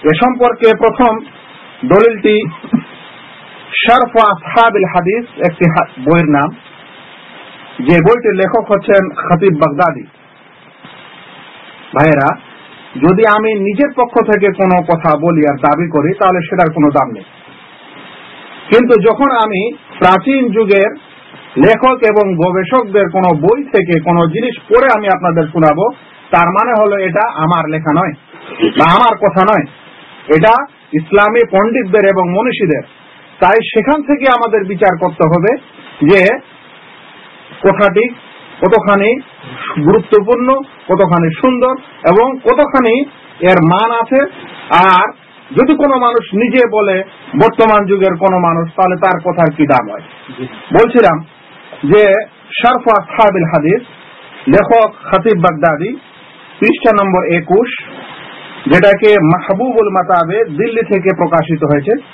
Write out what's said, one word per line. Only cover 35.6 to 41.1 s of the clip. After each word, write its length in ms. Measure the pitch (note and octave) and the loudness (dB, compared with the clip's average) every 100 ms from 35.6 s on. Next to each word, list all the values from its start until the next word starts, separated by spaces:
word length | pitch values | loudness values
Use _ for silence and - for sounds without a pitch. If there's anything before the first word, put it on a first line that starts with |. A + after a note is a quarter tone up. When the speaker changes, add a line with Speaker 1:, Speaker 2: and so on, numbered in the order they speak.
| - - - - D3 | -8 -20 -20 -2 2
Speaker 1:
যে 280 | G3 F#3 B3+ - - - - - - - - - - - - | 4 4 -2 -8 -20 -20 -20 -20 -20 -20 -20 -20 -20 -20 -4
কথাটি 440 | F#3+ F3+ G3+ F#3 A#3+ A#3+ - - - - | -2 0 0 0 -4 -6 -20 -20 -20 -6
কতখানি 600 | F#3+ A3 G3 G3+ G#3 C4 - - - - - - | 0 0 0 0 0 -4 -8 -20 -20 -16 -10 -2
গুরুত্বপূর্ণ, 680 | D3+ A3 - G#3+ G3+ A#3+ B3 C4+ C#4 - - | 2 2 2 0 2 -2 0 -2 -4 -18 -6
কতখানি 420 | F#3 F#3 | 0 2